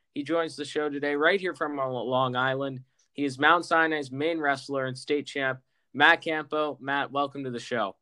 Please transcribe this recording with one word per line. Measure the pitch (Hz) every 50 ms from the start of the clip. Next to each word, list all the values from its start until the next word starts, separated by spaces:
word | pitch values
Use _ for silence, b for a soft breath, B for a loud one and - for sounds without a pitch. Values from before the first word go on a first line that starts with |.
| _ _ -
He | 156 143
joins | 139 160 165 165 160 139
the | - 147
show | 143 - 151 151 151
today | 143 143 139 143 147
right | 143 151 165 185 196
here | 185 185 160
from | - 165 147 147
Lo-, | 143 135 131 127 123 107
Long | 120 127 127 131 127 123
Island. | 127 127 131 131 135 139 139 135 127 131 _ _ _ _ _ _
He | - 143
is | 143 127 127
Mount | 143 151 170 175 165
Sinai's | - 170 160 160 160 156 151 143 123
main | 131 135 147 165 170 165
wrestler | 151 143 139 131 - - 139 135 131
and | 131 127
state | 127 - - 147 147 131
champ, | - - 143 135 131 131 131 _ _ _ _ _ _ -
Matt | 123 147 156 170 165 -
Campo. | 165 160 156 151 147 - 151 151 151 135 127
Matt, | 127 139 139 143 135 - 120
welcome | 143 143 139 135 143 139
to | 131
the | 120 117
show. | 117 - 127 120 107 98 92 _